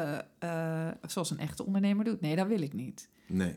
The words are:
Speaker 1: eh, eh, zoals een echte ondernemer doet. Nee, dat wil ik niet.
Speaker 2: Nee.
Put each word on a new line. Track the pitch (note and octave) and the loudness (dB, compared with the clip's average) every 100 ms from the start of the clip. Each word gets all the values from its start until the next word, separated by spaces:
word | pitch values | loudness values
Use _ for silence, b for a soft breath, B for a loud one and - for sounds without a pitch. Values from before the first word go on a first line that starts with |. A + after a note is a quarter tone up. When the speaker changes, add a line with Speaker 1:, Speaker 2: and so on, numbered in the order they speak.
| D#3 D3+ - _ | -2 -4 -8 _
Speaker 1:
eh, | E3+ E3 D#3+ D#3+ E3 | -4 -2 -2 -2 -2
eh, | - - | -4 -6
zoals | F#3+ D#3+ | -4 -2
een | C#3+ | -2
echte | D3+ - - | -4 -4 0
ondernemer | G3 G3+ G3+ | 4 4 4
doet. | A3 G#3+ | 2 0
Nee, | D3+ E3 | 0 2
dat | F#3+ | 2
wil | A3 | 2
ik | C#3+ | 0
niet. | - B2+ - - b - | -4 -6 -10 -18 b -2
Speaker 2:
Nee. | F#2 F2 | 0 0